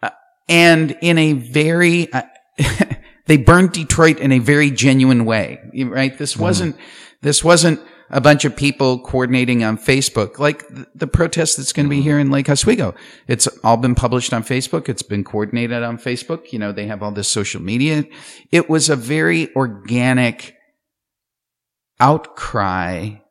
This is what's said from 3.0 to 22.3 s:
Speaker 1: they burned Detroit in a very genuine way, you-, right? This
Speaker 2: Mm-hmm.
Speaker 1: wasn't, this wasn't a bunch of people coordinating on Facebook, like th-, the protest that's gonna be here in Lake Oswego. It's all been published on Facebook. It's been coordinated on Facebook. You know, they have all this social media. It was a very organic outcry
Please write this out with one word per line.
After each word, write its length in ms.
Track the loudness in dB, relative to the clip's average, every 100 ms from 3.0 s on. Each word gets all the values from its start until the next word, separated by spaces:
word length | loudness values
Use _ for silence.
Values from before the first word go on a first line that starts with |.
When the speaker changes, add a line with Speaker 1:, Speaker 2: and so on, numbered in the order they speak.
| -14 _ 2
Speaker 1:
they 120 | 4
burned 360 | 6 6 4
Detroit 460 | 0 -6 2 2 2
in 120 | 0
a 80 | 0
very 320 | 2 2 2
genuine 540 | 2 2 4 4 4 2
way, 340 | 0 -2 -8 -16
you-, 160 | -8 -6
right? 240 | -2 -4 -4
This 160 | -10
Speaker 2:
Mm-hmm. 100 | -4
Speaker 1:
wasn't, 320 | -2 0 -2 -6 -16 -20 -20 _
this 220 | -2 0
wasn't 360 | 4 4 4 0 -6 -20 _
a 100 | 0
bunch 220 | 4 4 2
of 100 | -2
people 440 | -4 0 -2 -2
coordinating 640 | -4 -4 0 0 2 0
on 140 | 0 -2
Facebook, 600 | 0 0 0 -2 -4 0
like 280 | -2 -2 -12
th-, 140 | -20 -20 -10
the 120 | -4
protest 500 | 0 0 0 -2 -2
that's 140 | -6
gonna 140 | -2 -2
be 120 | 0
here 160 | 0 0
in 120 | 0
Lake 180 | 0 0
Oswego. 460 | 0 2 0 -2 -6 -18 -20 -6
It's 200 | -2 -2 -2
all 140 | 0 2
been 180 | 2 0
published 380 | 0 -2 -2
on 100 | -6
Facebook. 440 | -4 -4 -4 -6 -6
It's 140 | -8
been 200 | -6 -6 -4
coordinated 580 | -4 -4 -4 -4 -4
on 140 | -6 -6
Facebook. 540 | -6 -8 -6 -10 -10
You 60 | -8
know, 120 | -8
they 160 | -8 -8
have 160 | -8
all 80 | -8
this 160 | -6 -6
social 340 | -4 -4 -6
media. 440 | -6 -2 0 0 -4 -10 -20 -20 _
It 180 | 0 2
was 200 | 0 0
a 60 | -2
very 560 | -2 -2 0 0 -2 -4
organic 1000 | -4 -6 -6 0 2 2 0 -2 -16 _ _ _ _ _ _ _ _ _ _ _ _ _ _ _
outcry 1120 | 2 2 -2